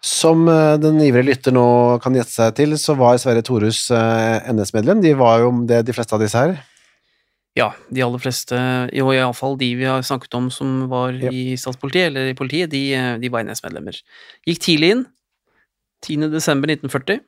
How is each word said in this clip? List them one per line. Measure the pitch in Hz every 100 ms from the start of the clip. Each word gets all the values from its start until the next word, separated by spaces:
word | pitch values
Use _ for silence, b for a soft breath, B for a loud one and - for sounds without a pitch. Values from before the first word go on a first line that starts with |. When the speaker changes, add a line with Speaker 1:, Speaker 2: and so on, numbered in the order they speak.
Speaker 1:
Som, | - - 165 165 165
eh, | 160 156 151
den | 156 156
ivrige | 151 123 127
lytter | 131 -
nå | 127 120 120 120 120
kan | 131
gjette | 131 117
seg | - 113
til, | 110 151 151
så | - 143
var | 123 123
Sverre | 131 117
Thorhus, | 113 123 107 113 -
eh, | 117 113 113 113 110 -
N | 113
S-medlem. | 98 113 113 214
De | 170
var | 143 123 117
jo | 120 123
det, | 117 117 117
de |
fleste | 120 113
av | 107
disse | 107 117
her. | 143 180 b b b b b b b b _ -
Speaker 2:
Ja, | 117 - -
de | 131
aller | 127 120
fleste, | 131 123 - 123 127 127 123
jo, | - 135
i | 131
alle | 127
fall | 117 135 135
de | 127 120
vi |
har | 131 131
snakket | 127 135 -
om | 123 127
som | 127 135 131 131
var | 127 127
Speaker 1:
Ja. | 127 127
Speaker 2:
i | 131 127 127
statspolitiet, | - 127 139 170 175
eller | 135 131
i |
politiet, | 131 131 151 175
de, | 151 139
eh, | 135 127 117
de | 123
var | 120
N | 110
S-medlemmer. | - - - - - _ b b b -
Gikk | 165
tidlig | - 160 165
inn, | 233 254 _ _ _ _ _ _ _ _ _
tiende | - 151 156
desember | 156 156 143 143
nitten | 147 139
førti. | 139 131 220